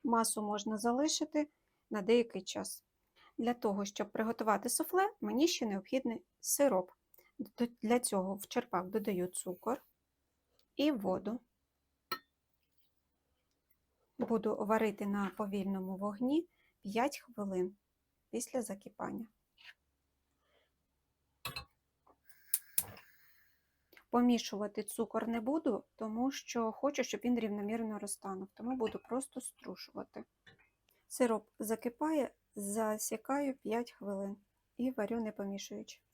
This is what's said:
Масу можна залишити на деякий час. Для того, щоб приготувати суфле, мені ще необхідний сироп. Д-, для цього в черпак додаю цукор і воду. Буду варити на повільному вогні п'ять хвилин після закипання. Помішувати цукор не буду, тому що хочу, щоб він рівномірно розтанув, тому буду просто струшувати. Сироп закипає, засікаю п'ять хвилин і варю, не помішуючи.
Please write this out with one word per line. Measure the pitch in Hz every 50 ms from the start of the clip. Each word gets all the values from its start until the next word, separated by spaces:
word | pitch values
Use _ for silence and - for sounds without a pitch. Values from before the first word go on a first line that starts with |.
| -
Масу | 262 233 226 226 - - 226
можна | 214 208 208 208 202 220 220
залишити | 208 220 240 240 254 294 311 - - 311 302 - 302 302 294 _ _ _ _ _ _ _ _
на | - 208
деякий | 190 208 226 240 226 233 - 190
час. | 185 - - 208 208 - - - _ _ _ _ _ _ _ _ - - _
Для | - 226 233 240
того, | 240 - 214 196 202 202
щоб | 196 - - - 202
приготувати | _ - 220 220 226 - 226 220 208 202 202 247
суфле, | - - 330 - - 359 381 415 440 _
мені | - 208 214 240 302
ще | 339 - - 247
необхідний | 220 196 196 190 - - 262 - 240 226 - - _ _ _
сироп. | - - - - 285 277 208 185 185 - - _ _ _ _ - - _ _ _
Д-, | 208 - _ - 240 240 240 _
для | - 214 240 247
цього | 247 - - 196 185 190 196
в | 196 -
черпак | - - - - - - 180 180 185
додаю | 202 214 208 226 202 180 180
цукор | 185 - - - 190 180 - - 226 247 302 - _ _ _ _ _ _ _ _ _ _ _ _ _ _ _ _ _ _
і | - 277 302
воду. | 294 226 196 185 185 190 190 202 226 247 _ _ _ _ _ _ _ _ _ _ _ _ _ _ - - _ _ _ _ _ _ _ _ _ _ _ _ _ _ _ _ _ _ _ _ _ _ _ _ _ _ _ _ _ _ _ _ _ _ _ _ _ _ _
Буду | - 240 202 226 220 214 220 -
варити | - 214 196 220 220 226 214 202 - 208
на | 202 202 202 202 190 190
повільному | - 214 202 196 202 190 196 196 190 185 185 190
вогні | 185 196 208 208 202 247 254 285 320 349 _ _ _ _ _ _ _ _
п'ять | 202 202 226 240 302 - -
хвилин | - - 240 - 208 196 190 185 180 190 202 _ _ _ _ _ _ _ _ _ _ _
після | - 226 247 - - 262
закипання. | 226 208 196 202 - - _ _ - - 202 202 226 - _ _ _ _ _ _ - - - _ _ _ _ _ _ _ _ _ _ _ _ _ _ _ _ _ _ _ _ _ _ _ _ _ _ _ _ _ _ _ _ _ _ - - - - - _ _ _ _ _ _ _ _ - _ _ _ - - _ - - - - - - - - - - - - - - - - - _ _ _ _ _ _ _ _ _ _ _ _ - - - _
Помішувати | - 240 240 247 240 220 - - - 196 208 202 202 - 208
цукор | - - - 226 214 - 220 220
не | 233 233 233
буду, | 220 247 285 330 320 285 214 - - _ _
тому | - 220 220 214 226 247 269
що | 269 - - - - 233 233 220
хочу, | 220 - - 277 294 269 254
щоб | - - 220 -
він | 240 247 233
рівномірно | 226 214 208 208 202 208 220 226 226 220 214 208
розтанув, | 208 202 - - - 196 190 185 190 196 _
тому | - 214 240 262
буду | 254 233 214 - 185
просто | _ - 233 254 269 - _ 254
струшувати. | - - _ _ - 185 190 - - - _ 196 - - _ 214 226 _ _ _ _ - - _ - _ _ _ _ _ _ _ _
Сироп | _ - - 262 233 226 208 214 _ _ _
закипає, | 254 208 226 220 - 240 233 _ 302 311 320 302 247 - - _ _ _ _
засікаю | 208 202 196 202 226 220 214 214 214 - - 220 220 - - 269 285 285 277 262
п'ять | - _ 208 214 233 240 240
хвилин | - - - 202 202 196 196 196 202 202 _ _ _ _ _ _ _
і | - 240 262
варю, | 262 - 208 202 233 233
не | 226 214
помішуючи. | 214 - 202 196 196 196 - - 202 208 220 - - _ _ _